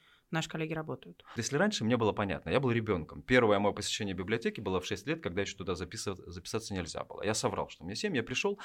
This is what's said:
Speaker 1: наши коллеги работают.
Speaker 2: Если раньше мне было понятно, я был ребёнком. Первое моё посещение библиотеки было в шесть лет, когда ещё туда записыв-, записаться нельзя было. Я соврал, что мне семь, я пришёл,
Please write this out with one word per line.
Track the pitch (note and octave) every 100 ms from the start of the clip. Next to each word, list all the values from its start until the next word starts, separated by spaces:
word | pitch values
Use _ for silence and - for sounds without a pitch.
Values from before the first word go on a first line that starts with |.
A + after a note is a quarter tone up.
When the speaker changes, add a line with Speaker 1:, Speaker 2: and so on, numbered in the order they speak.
| _ _ _
Speaker 1:
наши | E3 D#3+
коллеги | F3 D#3+
работают. | D#3+ D#3 C3 - E3+ - -
Speaker 2:
Если | A2+ C#3
раньше | G3+ G#3
мне | A2 A#2+
было | A2
понятно, | F#2 G2+ D2 -
я | G2+
был | C3+
ребёнком. | A#2 G#2+ F2+ D#2+ D2+
Первое | - B2+ A#2 G2+
моё | G2+
посещение | F#2+ G#2 - G2+
библиотеки | F#2 F#2 A#2 G#3+ G#3
было | G2+ F#2
в |
шесть | - F#2+ -
лет, | E3
когда | G#2 F2
ещё | G2 -
туда | F#2
записыв-, | F2 F2 G#2 - F#2+ -
записаться | E2+ - A2+ -
нельзя | F#2+ E2 -
было. | - -
Я | G2+
соврал, | A2 B2 G2 D2
что | -
мне | E2
семь, | G#2 G#3+ D3+
я |
пришёл, | A2 - G3+ G3+